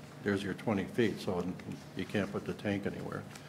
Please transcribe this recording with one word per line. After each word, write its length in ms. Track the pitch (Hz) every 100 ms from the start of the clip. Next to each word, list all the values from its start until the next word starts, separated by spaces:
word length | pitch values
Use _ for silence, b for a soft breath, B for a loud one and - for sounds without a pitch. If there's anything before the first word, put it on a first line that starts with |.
| - -
there's 200 | 104 98
your 120 | 98 87
twenty 280 | - 101 90
feet, 360 | - 107 -
so 220 | - 90 87 92 - 71 - -
you 100 | 90
can't 260 | 104 92
put 140 | 104 -
the 80 |
tank 320 | 90 104 101 95
anywhere. 340 | 95 - 98 - B